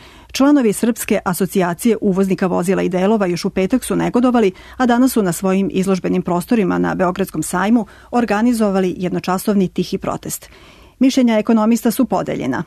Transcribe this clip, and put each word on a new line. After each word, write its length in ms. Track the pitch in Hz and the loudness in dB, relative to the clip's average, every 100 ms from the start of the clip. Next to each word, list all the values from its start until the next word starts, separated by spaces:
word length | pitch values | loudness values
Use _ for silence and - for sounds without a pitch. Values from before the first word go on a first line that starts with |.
| - - - | -14 -20 -12
Članovi 400 | - 277 294 226 | 0 4 4 2
Srpske 480 | 190 226 226 - 196 | 0 -2 -2 -2 -2
asocijacije 720 | 190 175 196 202 175 170 240 208 | -2 -2 -2 0 -2 0 0 2
uvoznika 460 | 208 185 196 - 185 | 0 0 0 0 0
vozila 360 | 180 175 180 | -2 0 0
i 60 | 175 | 0
delova 380 | 175 190 220 185 | 0 0 2 0
još 180 | 175 | -2
u 60 | 196 | -4
petak 340 | - 185 254 | -2 0 -2
su 120 | - 180 | -2 -2
negodovali, 560 | 165 240 254 240 202 - - - | 0 0 2 2 2 -2 -16 -4
a 100 | 254 | 0
danas 260 | 240 262 | 2 2
su 100 | 240 | 2
na 100 | 190 | -2
svojim 380 | 160 196 190 196 | 0 0 0 0
izložbenim 500 | - 185 185 180 185 | -2 0 -2 0 -2
prostorima 560 | 185 175 - 233 180 180 | 0 -2 0 0 2 0
na 160 | 175 | -2
Beogradskom 480 | 170 180 185 190 156 | 0 -2 -2 -6 -6
sajmu 440 | 156 180 196 240 196 - - | -4 -2 0 0 0 -12 -6
organizovali 840 | 247 226 208 240 233 214 190 185 - | -2 0 0 0 2 0 2 -2 -2
jednočasovni 720 | 180 180 - 185 - 202 180 | -4 -4 -2 -4 0 0 0
tihi 300 | - 180 - | -2 -4 -4
protest. 520 | - - - - - - - - - - | -6 -8 -8 -12 -14 -20 -20 -20 -16 0
Mišljenja 360 | 262 262 247 220 | 2 4 2 2
ekonomista 520 | 208 226 214 233 240 | 2 2 4 2 0
su 140 | 202 | 0
podeljena. 580 | 254 180 156 147 135 120 | 0 -2 -4 -6 -4 -6